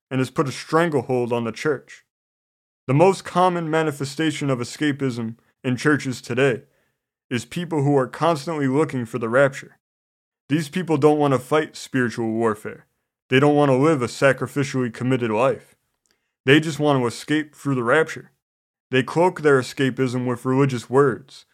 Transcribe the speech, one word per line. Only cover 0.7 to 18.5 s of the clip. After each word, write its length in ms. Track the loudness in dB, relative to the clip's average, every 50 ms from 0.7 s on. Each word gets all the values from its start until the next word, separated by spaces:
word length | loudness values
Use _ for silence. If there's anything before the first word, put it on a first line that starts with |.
| 0 2 2 2 0 -2 -2 0 -2 -2 -2 -2
on 140 | -2 -4 -4
the 80 | -6 -8
church. 520 | -4 -4 -4 -4 -4 -6 _ -20 -20 _ _ _ _ _ _ _ _ _ _ _ _ _ _ _ _ _
The 80 | -2 2
most 300 | 4 4 4 4 0 -6
common 460 | -4 0 2 2 2 2 -2 -4 -2
manifestation 800 | -2 -2 -2 -2 -4 -6 -10 -10 -6 -4 -4 -4 -2 -2 -4 -4
of 120 | -2 -4
escapism 760 | -4 -10 -6 -4 -4 -4 -2 -2 -4 -6 -4 -6 -8 -8 -10 _ _ _ _ _ _
in 140 | -6 -4
churches 460 | 0 0 0 0 0 -2 -6 -8 -10 -8
today 400 | -6 -2 0 2 0 0 -2 -8 _ _ _ _ _ _ _ _ _ _ _ _ _
is 140 | -6 -6 -6
people 380 | -6 -10 -10 -8 -4 -4 -2 0
who 140 | 2 2
are 100 | 2 0
constantly 600 | 0 -4 -2 0 0 0 0 -4 -8 -6 -2 -2
looking 380 | 0 2 0 0 0 -2 -8 -8
for 140 | -6 -6 -6
the 100 | -6 0
rapture. 500 | 2 2 2 2 0 -6 -18 -20 _ _ _ _ _ _ _ _ _ _ _ _ _ _ _ _
These 200 | -2 -2 -2 -4
people 280 | -6 -6 -2 0 0
don't 220 | 4 4 4 4 4
want 140 | 2 2 2
to 60 | 0
fight 380 | 0 0 0 0 0 -2 -8
spiritual 540 | -16 -18 -6 -2 -2 -2 -2 -2 -4 -4 -4
warfare. 560 | -2 0 0 0 -2 -2 -8 -14 -14 -14 _ _ _ _ _ _ _ _ _ _
They 100 | 4 4
don't 160 | 6 6 6
want 140 | 4 4 4
to 60 | 4
live 260 | 4 4 2 2 2 -2
a 40 |
sacrificially 880 | -4 -4 0 2 2 2 2 -4 -6 -4 -4 -4 -2 -2 -4 -4 -4 -6
committed 380 | -6 -2 -2 0 0 0 -2
life. 440 | 0 0 0 0 0 -4 -8 _ _ _ _ _ _ _ _ _ _ _ _ _ _ _ _
They 160 | 4 4 4
just 180 | 4 0 -4 -2
want 220 | 0 2 2 2
to 60 | 2
escape 480 | -2 -4 -6 -6 -2 -2 -2 -2 -4 _
through 200 | -10 -6 -4 -2
the 80 | -2 0
rapture. 480 | 2 2 2 2 0 -4 -14 -16 _ _ _ _ _